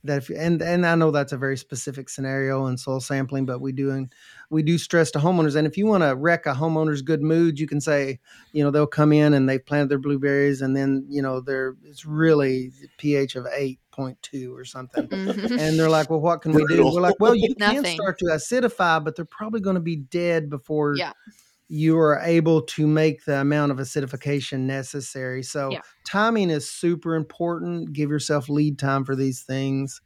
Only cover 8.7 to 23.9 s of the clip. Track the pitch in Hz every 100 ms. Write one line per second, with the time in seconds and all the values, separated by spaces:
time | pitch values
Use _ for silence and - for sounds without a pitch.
8.7 | 147 147 - 151 151 151 143 131 135 -
9.7 | 147 139 139 143 139 143 139 143 135 135
10.7 | 135 135 135 139 143 135 131 131 135 131
11.7 | 131 - 143 156 151 160 151 135 131 127
12.7 | 131 - - 147 143 135 131 123 135 139
13.7 | 131 _ - 131 120 - 139 127 123 123
14.7 | 131 127 - - 196 190 196 220 240 156
15.7 | 160 160 156 151 160 160 165 160 151 151
16.7 | 170 135 170 180 196 220 240 226 254 208
17.7 | 269 277 175 202 185 175 156 - 247 240
18.7 | - 175 160 156 156 160 - 214 220 196
19.7 | 185 165 160 131 175 175 165 147 143 -
20.7 | 151 147 147 165 - - _ _ _ _
21.7 | 151 156 160 156 143 170 170 160 160 156
22.7 | - 151 156 156 143 - 139 139 147 143
23.7 | 131 131